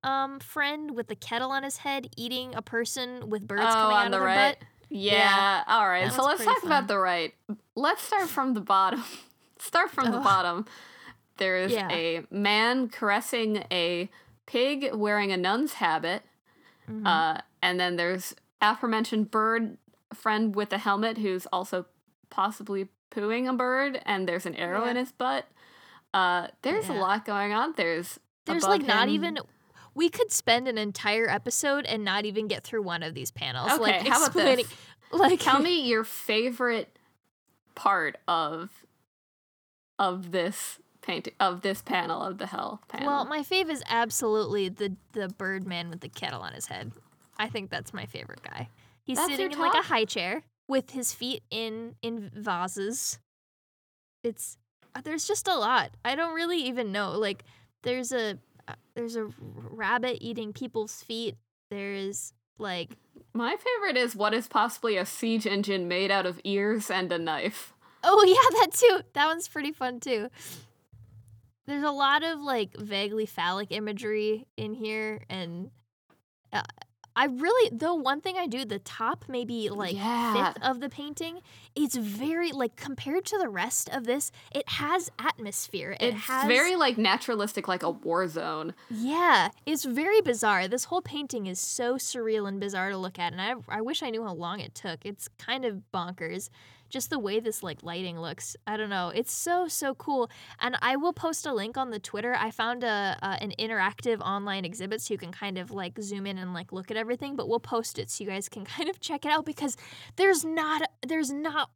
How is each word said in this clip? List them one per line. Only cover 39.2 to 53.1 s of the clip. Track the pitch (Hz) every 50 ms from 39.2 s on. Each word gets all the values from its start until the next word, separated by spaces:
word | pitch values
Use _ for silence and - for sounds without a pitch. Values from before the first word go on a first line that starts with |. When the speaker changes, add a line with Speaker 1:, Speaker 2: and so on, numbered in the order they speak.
| _ _ _ _ _ _ _ _ _ _ _ _ _ _ _ -
Speaker 2:
of | 196 190 180 185 185 175
this | 170 185 170 185 202 - - - - - _ _ _ _
painting, | - - 175 160 - - - _
of | 196 190 180 180
this | - 196 190 -
panel, | - - 233 185 170 165 165 180
of | - 190 190
the | 202 202
hell | 202 - - - - - 214 _ _
panel. | - - 269
Speaker 1:
Well, | 285 285 285 240
my | 262 294 302
fave | 285 - 370 370 381 320
is | 311 262 -
absolutely | - - 233 233 226 233 - 240 220 214 220 214 - 190 208 196 185
the, | 180 - 208 196 185 - _ _ -
the | 220 202 185
Birdman | - _ 196 190 190 190 185 185 175 170 170 170
with | 165 175
the | - -
kettle | - - - - 135 98
on | 92 80 62
his | 67 -
head. | - - 90 107 113 - - _ _ _ _ _ _ _
I | - 214
think | - 113 226 190 185
that's | - 151 - - -
my | 208 196
favorite | - - - - - - - -
guy. | - - - 120 113 _ _ _ _ _ _ _
He's | - -
Speaker 2:
That's | 247 320 359
Speaker 1:
sitting | 285 262 381 370
Speaker 2:
your | 294 285
Speaker 1:
in, |
like, | 330 339 453
a |
Speaker 2:
top? | - 415
Speaker 1:
high | - 208 226 220
chair | 208 - 220 175 180 208 311 - _ _ _ _
with | - 269 269 254 -
his | - 269 247 - -
feet | - 240 247 262 - _ _
in, | - 220 226 226 220 226 233 233 240 _
in | - 233 233 226 202 196 -
vases. | 208 208 214 185 175 180 185 185 202 196 208 240 - - -